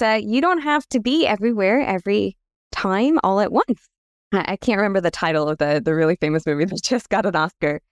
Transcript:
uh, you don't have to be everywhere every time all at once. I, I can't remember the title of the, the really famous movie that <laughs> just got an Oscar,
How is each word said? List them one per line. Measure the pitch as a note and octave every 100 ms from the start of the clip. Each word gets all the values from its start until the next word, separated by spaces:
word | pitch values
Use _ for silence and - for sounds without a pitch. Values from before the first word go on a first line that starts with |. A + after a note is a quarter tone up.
uh, | A3 A3
you | G#3 A#3+
don't | E4+ F4
have | D4 D4 -
to | B3+
be | B3 D4+ -
everywhere | G#3 A3+ A3 F#3+ B3
every | C#4 F#3+ G3 G#3 G3 - _ _ -
time | - G3 F#3+ C4 D#4+ F#3
all | G3
at | G3
once. | B3 A#4 G#3+ _ _ _ _ -
I, | G3 -
I | G3
can't | - G3+
remember | G3+ F#3+
the | E3+
title | - E3 D#3 D3+
of | D3+
the, | D3 D3
the | C#3+
really | D#3+ D#3+ F3+
famous | D3+ D#3 D#3
movie | D3
that | F3+ F3+
<laughs> |
just | - B3 -
got | G3 G#3
an | E3
Oscar, | D#3 - D3 D3+ _